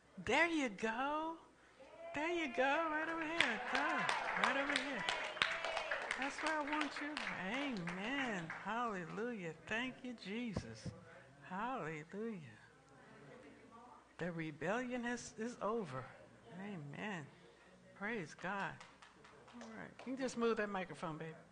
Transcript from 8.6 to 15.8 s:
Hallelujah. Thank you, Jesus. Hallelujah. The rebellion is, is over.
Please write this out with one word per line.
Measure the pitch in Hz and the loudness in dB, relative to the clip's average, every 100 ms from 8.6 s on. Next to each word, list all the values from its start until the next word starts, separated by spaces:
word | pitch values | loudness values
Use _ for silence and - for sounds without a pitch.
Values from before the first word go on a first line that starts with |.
Hallelujah. | 196 226 233 190 160 175 240 226 170 156 - | -2 0 0 0 -4 -2 -2 -2 -4 -6 -2
Thank | 220 254 247 | 0 0 -4
you, | 254 233 | -8 -8
Jesus. | 180 220 240 165 117 113 - - - - - - - | -4 -2 -2 -2 -4 -6 -8 -8 -14 -18 -18 -18 -8
Hallelujah. | 185 233 262 156 156 156 196 233 196 131 107 - - - - - - 147 - - - - - - - - - | -2 -2 0 -2 -4 -6 -4 -4 -4 -8 -14 -20 -20 -20 -20 -20 -18 -16 -16 -16 -18 -18 -18 -16 -18 -18 -4
The | 170 | -2
rebellion | 165 156 147 165 226 254 247 233 | -2 -4 -2 2 2 0 -2 0
is, | 240 - - | -2 -4 -4
is | 226 233 | -4 -2
over. | 196 233 | 0 0